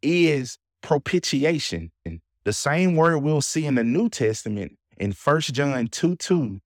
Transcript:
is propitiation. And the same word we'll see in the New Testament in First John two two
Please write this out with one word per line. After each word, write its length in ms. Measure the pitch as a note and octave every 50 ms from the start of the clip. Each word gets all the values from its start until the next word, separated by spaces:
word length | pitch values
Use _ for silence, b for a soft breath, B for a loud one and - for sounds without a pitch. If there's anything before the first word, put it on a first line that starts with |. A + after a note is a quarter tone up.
is 560 | - C#3+ E3+ F3 E3+ D#3+ D3+ C#3 B2+ A#2 - _ _ _ _ _
propitiation. 1080 | - - D#3 C#3+ - - - F3+ - - - C3+ C#3 D#3 E3+ D3 - - - E2+ E2 E2 _ _ _
And 140 | E2+ D#2+ D#2+ _ _ _ _ _
the 80 | G2+
same 440 | G#2 - - C#3+ D3 E3 F#3 F#3 E3+
word 220 | D#3 D#3+ E3+ E3 D3+
we'll 240 | C#3 D3+ D#3 D3
see 240 | C#3 - - D#3+ D#3
in 80 | D3 C3+
the 100 | B2 A2+
New 240 | A#2 B2 E3+ A#3 A#3
Testament 720 | - - B2 A2 G#2+ - - A2+ G#2 G#2 F#2+ - - _ _ _ _
in 160 | _ G2 G2+
First 400 | G2 - - C#3+ D3 D#3+ D#3 -
John 360 | C3 B2 C#3+ C#3+ C3+ B2+ A#2 A2
two 280 | - - - E3+ F3+
two 440 | - - - F#3 E3+ C#3 G#2+ G2 F#2+ _